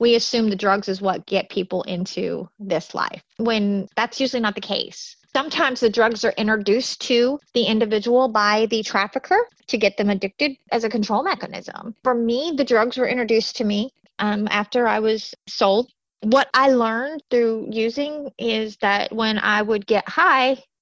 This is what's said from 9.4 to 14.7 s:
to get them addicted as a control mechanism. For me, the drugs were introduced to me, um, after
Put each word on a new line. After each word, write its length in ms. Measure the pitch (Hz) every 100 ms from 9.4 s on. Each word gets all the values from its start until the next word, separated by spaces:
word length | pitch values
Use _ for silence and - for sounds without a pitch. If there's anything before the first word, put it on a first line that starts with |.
| 480 _ -
to 100 | 233
get 180 | 202 196
them 140 | 202
addicted 460 | 196 190 - 285 269 -
as 100 | 233
a 40 | 220
control 340 | 226 208 220
mechanism. 720 | 349 320 - - - - - -
For 120 | 254
me, 380 | 240 233 240 330 285
the 80 |
drugs 320 | 262 226 233 254
were 120 | 247
introduced 480 | 247 226 226 - -
to 80 |
me, 260 | 214 208 254 _ _ -
um, 300 | 208 208 214
after 360 | 208 208